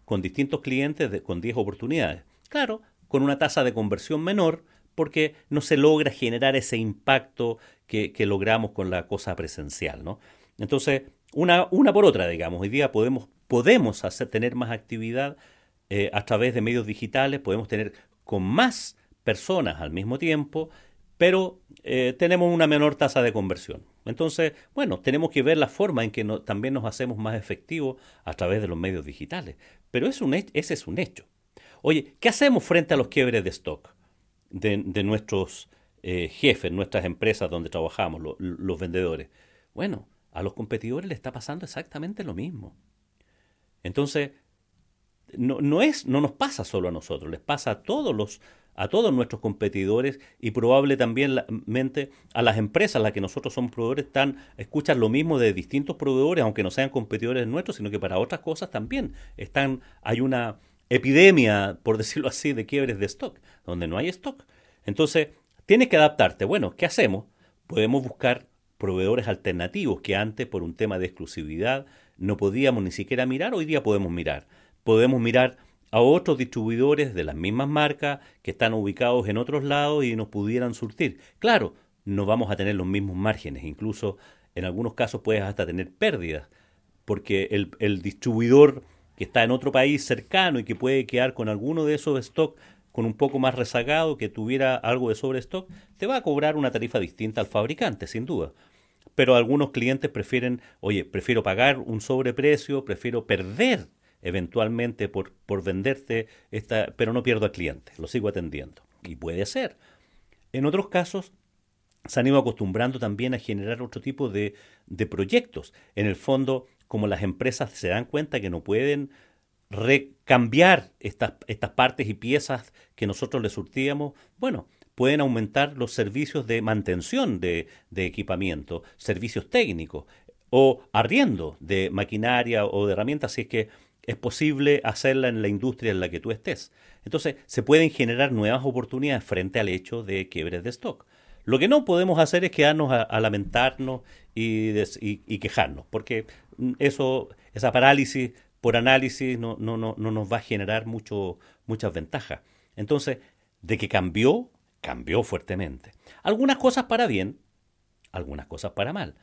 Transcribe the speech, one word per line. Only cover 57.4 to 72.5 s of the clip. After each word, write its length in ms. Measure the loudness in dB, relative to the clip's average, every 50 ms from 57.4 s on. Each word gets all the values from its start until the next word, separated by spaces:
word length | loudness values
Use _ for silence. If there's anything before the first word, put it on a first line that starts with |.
| -2
nuestros, 300 | -2 -4 -4 -6 -6 -8
sino 140 | -8 -6 -6
que 80 | -6 -4
para 200 | -4 -2 0 0
otras 220 | 0 0 -4 -6 -6
cosas 280 | -6 -6 -6 -6 -8
también 440 | -8 -8 -8 -6 -6 -6 -6 -6 -8 -14 -20 -20 -16 -14
están, 420 | -12 -6 -2 0 0 0 -2 -4 -8 -16 -20 _ -4
hay 180 | -2 0 0
una 380 | 2 2 0 0 -2 -4 -6 -10 _ _ _ _ _ 0
epidemia, 880 | 0 2 4 6 8 10 10 10 10 8 8 6 6 4 2 0 -4 -2 0
por 140 | 0 2
decirlo 320 | 2 0 -4 -4 -4 -4 -4
así, 240 | -4 -4 -4 -2 -2
de 140 | -2 -4
quiebres 320 | -4 -2 0 0 0 -2 -2
de 80 | -4
stock, 340 | -4 -4 -6 -10 -12 -12 _ _ _ -20 _ _
donde 240 | -8 -6 -4 -4 -4
no 80 | -2
hay 120 | -2 -4 -4
stock. 360 | -6 -8 -10 -12 -12 -12 -16 _ _ _ _ _ _ _ -8
Entonces, 440 | -4 0 2 2 2 4 2 0 0 -4 _ _ _ _ _ _
tienes 240 | 4 6 6 6 6
que 80 | 6
adaptarte. 480 | 6 6 6 6 6 2 2 2 0 -2
Bueno, 320 | 0 0 0 0 -2 -2
¿qué 80 | -2 -2
hacemos? 400 | -2 2 2 2 2 2 -2 -6 _ _ _ _ _ _ _ _
Podemos 360 | -4 0 2 2 2 2 0 0
buscar 460 | -2 -6 -2 0 0 0 0 -4 _ _ _ _ _ _
proveedores 520 | -6 -4 -2 0 0 2 2 2 0 0 -2
alternativos 760 | -4 -4 -2 -4 -4 -2 -4 -4 -4 -4 -2 -2 -2 -2 -2
que 120 | -2 -2
antes, 320 | -2 -2 -4 -4 -8 -8
por 160 | -6 -6 -6 -6
un 120 | -6 -6
tema 240 | -4 -4 -2 -2 -2
de 80 | -4
exclusividad, 800 | -6 -6 -8 -14 -12 -10 -10 -10 -8 -6 -4 -2 -2 -2 -2 -6 -12 _ -20 _ _ _ -6
no 180 | -4 -4 -2
podíamos 460 | 0 0 0